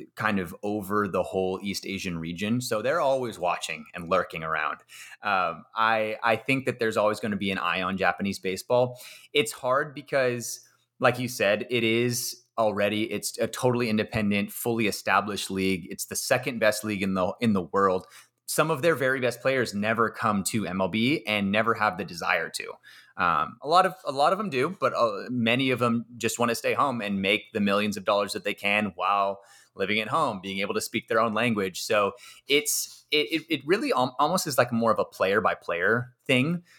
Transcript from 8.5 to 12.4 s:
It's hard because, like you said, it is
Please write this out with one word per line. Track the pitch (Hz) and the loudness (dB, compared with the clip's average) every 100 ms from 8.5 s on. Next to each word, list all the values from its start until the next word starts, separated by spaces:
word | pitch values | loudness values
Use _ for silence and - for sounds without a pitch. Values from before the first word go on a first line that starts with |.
| 95 - 123 123 123 - - - | -4 2 2 2 -2 -16 -20 -2
It's | 143 147 | 0 0
hard | - 127 131 151 | -2 0 0 -2
because, | 143 139 143 127 123 117 - - _ _ - | -8 -4 0 0 0 -6 -10 -16 _ _ 0
like | 127 123 | 2 2
you | 123 | -2
said, | - 101 104 120 | 0 2 2 0
it | 123 | 0
is | 113 113 123 117 - - | 2 2 2 0 -4 -8